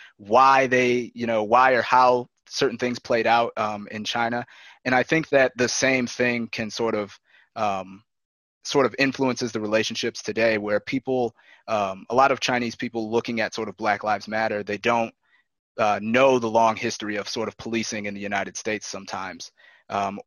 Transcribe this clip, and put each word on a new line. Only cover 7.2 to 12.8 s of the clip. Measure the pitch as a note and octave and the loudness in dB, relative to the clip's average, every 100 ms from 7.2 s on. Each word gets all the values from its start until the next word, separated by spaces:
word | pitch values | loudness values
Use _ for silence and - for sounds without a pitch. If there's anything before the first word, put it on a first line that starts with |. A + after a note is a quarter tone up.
| _ _ _ A2 | _ _ _ -6
um, | G#2+ F#2+ F#2 G2 _ _ _ _ _ _ | -4 -4 -8 -16 _ _ _ _ _ _
sort | - D3 B2 | -2 0 0
of | - | 2
influences | C#3 C3 C3 A#2+ A#2+ | -2 0 -2 -2 -4
the | A2 | -4
relationships | G#2+ A2 G#2+ A2+ A#2+ - | 0 0 0 -4 -6 -6
today, | - G#2+ A2+ G#2+ | -6 0 2 2
where | G#2 G#2 | 0 -2
people, | - C3+ C3 B2+ A#2 _ _ - - | -2 -6 -2 -2 -2 _ _ -18 -4
um, | G#2+ G2 F#2+ - | -2 -2 -6 -2
a | A#2+ | 4
lot | C3+ | 4
of | B2+ | 2
Chinese | - B2 A#2 | 0 -2 -4
people | - | -6